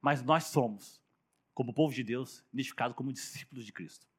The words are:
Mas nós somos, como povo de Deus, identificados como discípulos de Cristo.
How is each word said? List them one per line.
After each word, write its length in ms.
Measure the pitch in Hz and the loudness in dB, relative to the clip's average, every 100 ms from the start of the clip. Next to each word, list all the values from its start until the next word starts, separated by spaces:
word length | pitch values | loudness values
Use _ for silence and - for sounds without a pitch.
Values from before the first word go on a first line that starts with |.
Mas 220 | 143 147 | 4 2
nós 220 | 123 160 | 4 4
somos, 580 | 160 151 123 104 - - _ _ _ _ _ | 4 2 2 -2 -12 -20 _ _ _ _ _
como 220 | - 120 | -2 -2
povo 180 | 117 156 | 4 2
de 100 | 131 | 2
Deus, 400 | 113 123 127 - _ | -2 -4 -4 -12 _
identificados 460 | 123 135 - 123 123 | -4 -4 -2 -2 -2
como 160 | 135 | -6
discípulos 540 | 131 - - - 127 110 | -6 -10 -12 -14 -14 -14
de 60 | |
Cristo. 340 | - 82 - _ | -12 -14 -14 _